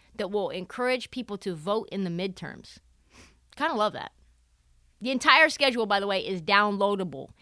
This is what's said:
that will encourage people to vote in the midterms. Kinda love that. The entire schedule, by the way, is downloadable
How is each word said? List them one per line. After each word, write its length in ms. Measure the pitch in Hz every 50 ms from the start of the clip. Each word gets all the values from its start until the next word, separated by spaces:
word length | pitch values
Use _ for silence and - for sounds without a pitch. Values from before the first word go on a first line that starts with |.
| _ _ -
that 160 | - 208 180
will 200 | 208 208 190 -
encourage 600 | - 185 180 - - - 247 254 254 240 240 -
people 260 | - 254 233 - 202 196
to 160 | - 196 175
vote 340 | 151 151 202 208 226 - -
in 120 | - 196 190
the 80 | 175
midterms. 680 | 170 170 190 196 185 - 180 - - - - - - - - _ _ _ _ _ - - - - _ _ _ _ _
Kinda 180 | - 294 330 294
love 200 | 214 214 208 -
that. 180 | - - - - _ _ _ _ _ _ _ _ _ _ _ _ _ _ _ _ -
The 80 | 214 254
entire 400 | 269 247 - 294 269 302 320 302
schedule, 380 | - - 277 262 233 240 220
by 120 | 202 202 196
the 60 | 202
way, 140 | 202 196 190
is 240 | - - 190 180 156
downloadable 840 | 208 202 202 208 208 202 196 196 202 202 190 185 160 139 135 - - - _